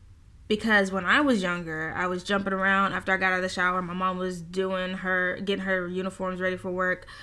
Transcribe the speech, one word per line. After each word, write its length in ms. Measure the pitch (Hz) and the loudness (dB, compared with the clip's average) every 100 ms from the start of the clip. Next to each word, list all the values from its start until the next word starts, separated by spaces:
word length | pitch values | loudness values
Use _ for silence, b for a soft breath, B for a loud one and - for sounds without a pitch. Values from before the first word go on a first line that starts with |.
| - - - - - | -20 -20 -20 -14 -4
because 460 | 214 226 208 190 | -2 4 4 4
when 140 | 190 180 | 0 2
I 140 | 247 | 4
was 220 | 294 226 | 6 4
younger, 520 | 180 175 165 160 160 - | 2 -2 -4 -4 -4 -2
I 100 | 180 | -2
was 160 | 180 | -2
jumping 300 | 175 202 196 | 0 0 0
around 400 | 190 190 196 196 | 0 2 4 2
after 200 | 185 190 | 0 -2
I 40 | 190 | 2
got 160 | 190 | 2
out 40 | 185 | 0
of 60 | |
the 60 | 185 | -2
shower. 320 | 185 180 185 | 0 0 0
My 140 | 175 | -2
mom 240 | 180 185 185 | -2 -2 -2
was 240 | 185 180 | -4 -6
doing 520 | 165 180 190 190 185 190 | -8 -2 -2 0 -4 -4
her, 400 | 185 185 180 - | 0 0 0 -2
getting 220 | 190 196 | -2 -2
her 220 | 190 185 175 | 0 0 0
uniforms 540 | 185 190 - 185 185 | -4 -4 -4 -6 -2
ready 160 | 185 185 | -2 -2
for 140 | 185 | -4
work. 360 | 180 185 180 - B | -2 0 -2 -6 B